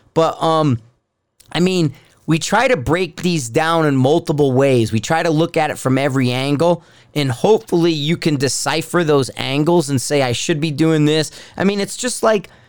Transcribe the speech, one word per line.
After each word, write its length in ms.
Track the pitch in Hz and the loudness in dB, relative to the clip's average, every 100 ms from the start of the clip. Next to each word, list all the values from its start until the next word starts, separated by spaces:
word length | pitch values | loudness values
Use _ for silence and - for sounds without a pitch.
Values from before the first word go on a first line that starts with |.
| _ | _
But, 280 | 160 160 - | 0 0 0
um, 380 | 160 160 151 120 - _ _ _ _ _ - | 0 2 0 -2 -6 _ _ _ _ _ -10
I 80 | 156 | -2
mean, 340 | 180 185 151 - _ _ - | 0 0 -2 -4 _ _ -4
we 140 | 160 | -4
try 280 | - 214 262 | 0 0 2
to 100 | 208 | 0
break 460 | 120 170 180 - | 0 -2 -2 -4
these 260 | 180 165 120 | -2 -2 -2
down 360 | 135 160 165 151 | -2 0 2 2
in 120 | 135 | 2
multiple 540 | 131 165 165 147 143 | 2 2 0 0 2
ways. 400 | 127 139 123 110 | 4 4 2 2
We 80 | 110 | -2
try 240 | - 165 | -2 -2
to 60 | 170 | 0
look 260 | 151 165 - | 0 0 0
at 140 | 190 | -2
it 60 | - | -2
from 200 | 131 131 | -2 0
every 340 | 143 131 123 | 0 0 0
angle, 520 | 123 135 143 170 170 - - _ 147 | -2 -2 0 0 0 -4 -20 _ -6
and 160 | 135 | -4
hopefully 600 | 120 190 214 - 175 170 | 0 2 2 2 0 0
you 240 | 156 147 165 | 0 -2 -2
can 220 | 170 143 | 0 0
decipher 680 | 135 - 139 156 156 175 | -2 -2 -4 -4 -2 -2
those 280 | 160 143 127 - | 2 2 0 -4
angles 520 | 127 139 156 175 139 | -4 -2 2 2 2
and 100 | 135 | -2
say, 220 | - 147 | 0 0
"I 100 | 127 | 0
should 300 | 117 - 160 | -2 -2 -2
be 100 | 160 | -2
doing 340 | 139 160 156 147 | 0 2 2 2
this." 260 | 156 151 - - - | 2 -2 -8 -14 -2
I 60 | |
mean, 160 | 190 202 | -2 0
it's 180 | 196 - | -4 -6
just 240 | 254 - | -6 -2
like, 260 | 226 214 - - | 0 0 -2 -20